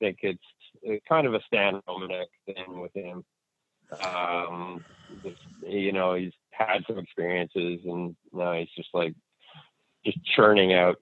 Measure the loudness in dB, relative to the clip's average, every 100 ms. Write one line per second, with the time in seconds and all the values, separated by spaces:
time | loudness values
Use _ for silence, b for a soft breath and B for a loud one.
0 | -4 -2 -4 -6 _ _ -20 _ -6 -6
1 | 0 2 2 0 0 2 2 0 -6 -10
2 | -8 -8 -8 _ -14 -12 -12 -12 -12 -10
3 | -12 -12 -16 _ _ _ _ _ -18 -10
4 | -6 -4 -2 -2 -4 -8 -10 -12 -16 -20
5 | -20 -16 -16 -16 -20 -16 -6 -2 0 2
6 | 2 0 -4 -10 _ -4 0 0 -2 -8
7 | -8 -6 -2 -2 -2 -2 -4 -4 -6 -6
8 | -6 -8 _ -6 -2 -2 -4 -10 -6 -2
9 | -2 -4 _ _ b b b _ _ _
10 | -6 -6 0 6 8 8 8 6 6 2